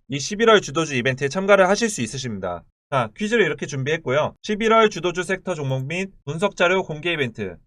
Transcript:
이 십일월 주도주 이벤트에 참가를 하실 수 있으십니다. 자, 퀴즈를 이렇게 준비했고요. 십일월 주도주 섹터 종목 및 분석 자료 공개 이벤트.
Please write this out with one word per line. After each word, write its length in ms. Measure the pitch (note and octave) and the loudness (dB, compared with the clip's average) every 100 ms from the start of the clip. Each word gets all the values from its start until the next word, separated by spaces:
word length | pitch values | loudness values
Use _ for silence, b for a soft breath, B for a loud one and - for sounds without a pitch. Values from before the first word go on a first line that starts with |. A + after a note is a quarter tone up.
| - | -10
이 100 | C#3+ | -8
십일월 400 | C#3 G#3 A3+ G#3 | -6 0 6 6
주도주 340 | - C#3+ D3+ | 4 -4 -2
이벤트에 320 | C3 B2 C3 C#3 | 0 0 0 -2
참가를 420 | F#3+ G3 G3+ F#3 | -2 4 6 6
하실 220 | G#3 A#3 | 2 0
수 100 | - | -2
있으십니다. 600 | A2+ C3 B2 G2+ F#2 F2 - _ - | -6 -6 -8 -6 -6 -6 -12 _ -4
자, 200 | C3+ A2 - | -2 -2 -4
퀴즈를 280 | G#3 A#3 | 0 2
이렇게 220 | E3+ - D3+ | 2 0 -6
준비했고요. 720 | C#3 C3+ E3 C#3 C#3 B2+ - | -4 -2 -2 0 0 0 -4
십일월 460 | - G#3 A3 A3+ G#3+ | -6 -2 4 6 4
주도주 340 | F3 F3 F3 | 2 -4 -2
섹터 300 | F3 F#3+ - | -4 -4 -4
종목 320 | D#3+ C3+ C3 C3+ | -4 -4 -4 -4
및 240 | F3 F#3+ - | -6 -6 -10
분석 300 | - D#3+ G3+ | -10 -2 -2
자료 300 | G3 F3 F#3+ | 2 2 2
공개 280 | F#3 D3+ E3+ | -2 -6 -4
이벤트. 440 | E3 B2 A2 F#2+ - | -2 -4 -4 -8 -10